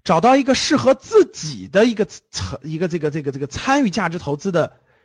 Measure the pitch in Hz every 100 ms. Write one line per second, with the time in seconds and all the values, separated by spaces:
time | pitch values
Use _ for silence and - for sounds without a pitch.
0 | - 165 220 277 262 254 - 294 240 262
1 | - 440 311 - 156 117 95 170 240 214
2 | 208 - _ - 92 - 156 156 180 165
3 | 147 156 139 131 139 - - 285 240 190
4 | 175 170 143 147 196 170 143 _ _ _